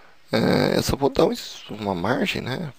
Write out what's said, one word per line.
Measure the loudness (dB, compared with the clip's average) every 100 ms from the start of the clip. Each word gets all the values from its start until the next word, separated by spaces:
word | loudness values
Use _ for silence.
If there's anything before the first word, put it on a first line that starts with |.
| -20 -20 -2
É, | 0 2 4 4 2
eu |
só | 0 0
vou | 0
dar | 4 2
um |
es-, | 2 -8 -14 -12
uma | -6 -2
margem, | 0 0 0 -2 -4
né? | -4 -6 -8